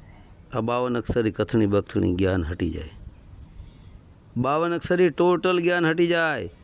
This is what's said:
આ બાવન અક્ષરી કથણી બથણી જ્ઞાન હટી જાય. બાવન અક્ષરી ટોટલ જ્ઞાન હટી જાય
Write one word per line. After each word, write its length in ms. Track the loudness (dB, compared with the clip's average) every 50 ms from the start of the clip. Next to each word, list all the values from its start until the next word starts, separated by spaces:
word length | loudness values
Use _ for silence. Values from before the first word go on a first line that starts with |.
| -20 -20 -20 -20 -20 -20 -20 -20 -20 -10 -8
આ 80 | -6
બાવન 360 | -4 -2 -2 -2 -2 -2 -2 -4
અક્ષરી 340 | -4 -2 -2 0 0 0
કથણી 340 | 0 -2 -4 0 2 2 2
બથણી 500 | 4 2 0 0 0 -2 0 0 0 0
જ્ઞાન 280 | 0 0 0 0 0 -2
હટી 260 | -4 -4 -4 -4 -4
જાય. 200 | -4 -8 -12 -14 -16 -18 -20 -20 -20 -20 -20 -20 -20 -20 -20 -20 -20 -20 -20 -20 -20 -20 -20 -20 -20 -20 -20 -20 -20 -20 -20 -10 -6 -4
બાવન 360 | -2 0 0 0 0 0 -2
અક્ષરી 360 | -4 -2 0 2 4 4 2
ટોટલ 500 | 4 2 2 4 4 2 2 0 0 2
જ્ઞાન 260 | 2 2 2 2 2
હટી 220 | 2 2 2 2 2
જાય 420 | 2 0 0 0 -2 -4 -6 -8 -12 -14